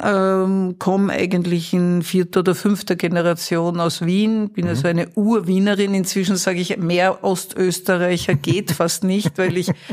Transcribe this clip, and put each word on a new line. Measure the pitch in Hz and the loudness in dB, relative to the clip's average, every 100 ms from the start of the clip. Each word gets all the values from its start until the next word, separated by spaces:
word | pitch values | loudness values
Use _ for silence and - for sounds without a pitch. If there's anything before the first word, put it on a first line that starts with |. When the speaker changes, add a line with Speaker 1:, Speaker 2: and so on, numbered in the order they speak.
Speaker 1:
ähm, | 208 196 190 190 190 190 185 180 | 0 2 2 2 0 0 -2 -2
komm | 180 196 196 | 0 2 2
eigentlich | - 180 180 175 175 165 | 0 0 0 0 -2 0
in | 180 175 175 | 0 2 0
vierter | 160 185 175 185 | 0 0 0 0
oder | 180 | 2
fünfter | 175 208 196 - | 2 0 0 -2
Generation | 180 170 175 170 165 - 170 170 170 | -2 0 0 0 0 -2 -2 0 0
aus | 170 - 175 | -2 -2 0
Wien, | 190 214 220 208 | 2 2 0 -2
bin | 202 170 | -2 -2
Speaker 2:
Mhm. | |
Speaker 1:
also | 135 170 | 0 0
eine | 170 170 214 | 0 -2 0
Urwienerin. | 208 220 175 190 208 202 196 | 2 2 2 2 2 2 0
Inzwischen | 196 180 196 185 185 | 0 0 -2 0 0
sage | 190 180 | 0 -2
ich, | 180 190 | -2 -2
mehr | 170 175 190 - | 0 2 2 2
Ostösterreicher | 196 180 - - 185 170 - 180 180 175 - | -2 -2 -4 -2 -2 0 0 0 2 0 0
geht | 143 - 190 202 | 0 0 -2 0
Speaker 2:
<laughs> | |
Speaker 1:
fast | 160 170 - | 0 -2 0
nicht, | 185 202 180 - | 0 0 0 -2
weil | 185 180 | -2 0
ich | 175 - - | -2 -4 -6